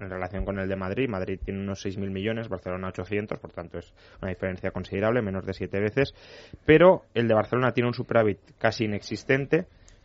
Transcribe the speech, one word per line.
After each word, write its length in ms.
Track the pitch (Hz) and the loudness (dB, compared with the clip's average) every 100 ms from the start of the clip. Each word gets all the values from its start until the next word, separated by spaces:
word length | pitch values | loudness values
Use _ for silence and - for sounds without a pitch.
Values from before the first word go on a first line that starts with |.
en 80 | 98 | -12
relación 360 | 92 90 95 | -8 -6 -6
con 140 | 95 98 | -4 -4
el 100 | 95 | -4
de 80 | 95 | -4
Madrid. 320 | 92 101 131 | -4 -2 -2
Madrid 300 | 95 92 95 | -4 -4 -6
tiene 160 | - 98 | -6 -6
unos 200 | 98 98 | -6 -6
seis 180 | 101 95 | -8 -6
mil 120 | 95 | -6
millones, 380 | 95 104 113 113 | -4 -4 -4 -6
Barcelona 400 | 92 92 92 92 | -8 -6 -6 -6
ochocientos, 500 | 92 92 101 - - | -8 -4 -4 -4 -8
por 120 | 82 | -10
tanto 260 | - 85 85 | -14 -12 -12
es 140 | - - - - | -14 -18 -20 -10
una 80 | 95 | -8
diferencia 400 | 87 95 90 - | -4 -4 -4 -6
considerable, 500 | 104 92 98 107 123 | -6 -6 -2 0 0
menos 240 | 104 95 | 0 -4
de 80 | 95 | -6
siete 280 | 92 92 98 | -6 -6 -2
veces. 340 | 107 135 139 - - - - - | 0 0 -2 -4 -20 -20 -20 -4
Pero 380 | - 156 180 170 - | 6 8 10 6 2
el 120 | 117 117 | 0 4
de 80 | |
Barcelona 380 | 110 98 120 127 | 4 4 2 2
tiene 160 | 117 120 | 2 0
un 60 | |
superávit 440 | 120 - 120 110 92 - - | -2 0 4 4 0 -8 -2
casi 260 | 113 - | -2 0
inexistente 840 | 110 101 - 107 - 135 139 156 185 - - - | -2 -4 -6 -8 0 0 2 0 -2 -12 -20 -20